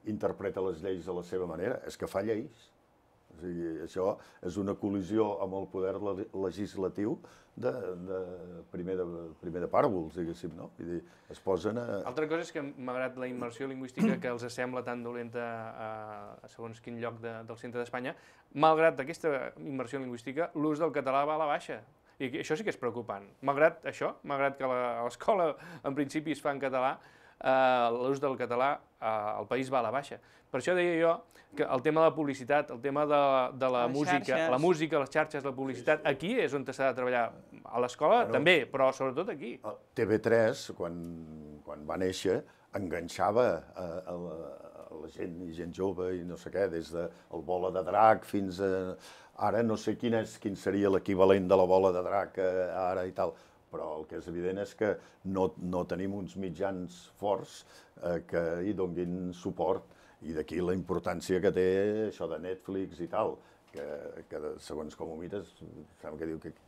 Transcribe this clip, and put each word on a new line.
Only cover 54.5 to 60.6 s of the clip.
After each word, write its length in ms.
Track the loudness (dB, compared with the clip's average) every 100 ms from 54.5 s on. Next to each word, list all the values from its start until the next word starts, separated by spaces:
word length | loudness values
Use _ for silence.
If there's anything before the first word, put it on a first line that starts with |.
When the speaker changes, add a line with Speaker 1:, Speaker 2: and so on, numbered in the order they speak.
| -2
Speaker 1:
és 160 | -6
que 200 | 0 0 0 -6 -12
no, 300 | -4 0 0 0
no 280 | -4 -2
tenim 300 | -2 -2 -2
uns 220 | -4 -8 -6
mitjans 720 | -8 -4 -4 -4 -8 -12 -20 -4
forts, 480 | 0 0 -2 -16 -20 -20 -20 -6
eh, 180 | -2 -2 0
que 160 | -2 0 -2
hi 140 | -2 -2
donguin 560 | -2 -2 -4 -4 -6
suport, 640 | -6 -6 0 0 0 -4 -20 -20 -14 -6
i 60 |
d'aquí 240 | -6 -2 -2